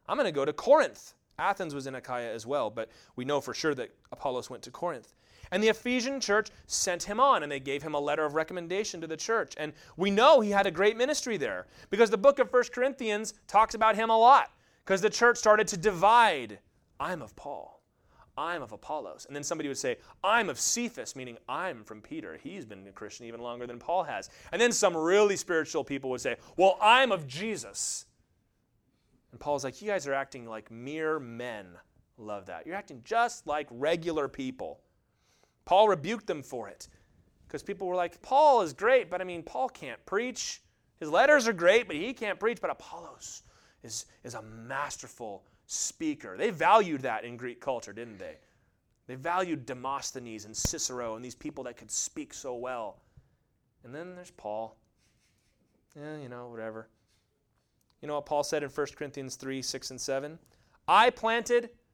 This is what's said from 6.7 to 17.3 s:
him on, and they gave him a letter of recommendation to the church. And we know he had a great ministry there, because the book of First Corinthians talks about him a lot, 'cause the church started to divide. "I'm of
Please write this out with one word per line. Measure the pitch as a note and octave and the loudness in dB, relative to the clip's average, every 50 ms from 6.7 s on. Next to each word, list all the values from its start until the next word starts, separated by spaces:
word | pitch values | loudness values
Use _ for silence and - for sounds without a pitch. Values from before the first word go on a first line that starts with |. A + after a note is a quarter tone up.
| - - - G3 F3 E3+ - | -4 -2 -2 -2 -2 -4 -4
him | - G#3 A3 | -6 0 4
on, | C4 C#4 C4 F#3 D3+ | 4 6 4 4 2
and | D3 | -2
they | C#3+ C#3 | -6 -6
gave | C3+ C3+ C3+ C#3+ D3 | -4 -4 -6 -4 -4
him | D#3+ D3+ | -4 -4
a | D3 | -2
letter | C#3+ D3 D3+ D#3 D#3 | 0 0 0 0 0
of | D3+ C#3+ | 0 0
recommendation | D#3+ D#3+ D#3 F#3 F3+ E3+ E3 F3+ G3 A3 G#3 - F3 | -2 -2 -2 -4 -8 -6 -4 -4 -4 -4 -4 -6 -8
to | D#3+ D#3+ | -8 -8
the | D#3+ | -8
church. | D#3 - - A3+ A3+ - - - | -8 -4 -2 0 0 0 -4 -6
And | - D3+ D3+ D3+ - - - - | -8 -8 -10 -10 -14 -20 -20 -6
we | - F#3 G3+ | -2 0 2
know | G3 G3+ A#3 C#4+ D#4+ C4 | 4 6 8 10 10 8
he | A3 G#3 | 6 4
had | G3+ G3+ G3 | 2 2 2
a | G3+ | 2
great | E3 D#3+ G3 G#3+ A3+ A3+ | 2 4 2 2 4 2
ministry | A#3+ C#4 D4+ - - B3 A3 F3 | 0 0 0 -2 -2 -4 -2 -2
there, | C#3 A2+ F#2+ F2+ F2+ - _ - - _ | -2 -4 -4 -6 -8 -12 _ -20 -8 _
because | - G3 A#3 G#3 | 4 4 4 4
the | G#3 G3+ | 4 6
book | G3 C#4 C#4 C#4 | 6 6 8 8
of | B3 - | 2 2
First | - B3 A#3+ B3 - | 4 2 2 2 -2
Corinthians | B3 B3 C#4 C4 C4+ B3 A3 G#3 G#3 A3 G#3+ - - _ | -2 -2 -2 -2 -2 -4 -2 -2 -2 -4 -6 -10 -14 _
talks | - - G3+ A3+ G#3+ - | 2 4 4 4 6 2
about | G#3+ A3 A3 G#3+ | 2 2 2 4
him | G3+ A3+ A3+ | 4 2 2
a | A3+ A3+ | 4 8
lot, | A3+ A#3+ C#4 B3 - - - _ _ _ _ _ _ | 10 10 10 10 8 4 -6 _ _ _ _ _ _
'cause | - F#3+ F#3+ | 0 0 2
the | F3+ G#3+ | 2 2
church | F3 - A#3+ A#3+ A#3 - | 2 6 6 6 6 6
started | - G#3+ G#3+ G#3+ G#3+ - | 6 6 6 6 6 0
to | G#3 F3 | -2 0
divide. | D#3 G#3+ F#3+ E3 F3+ G#3 A3+ A#3+ A#3 G#3+ E3+ C#3 A#2+ G#2+ G#2 - _ _ _ _ _ _ _ _ | 0 0 2 4 6 8 8 8 8 6 4 0 -4 -8 -12 -16 _ _ _ _ _ _ _ _
"I'm | C#3 D#3+ F3+ E3 | -6 -6 -4 -6
of | B2 G#2 | -8 -14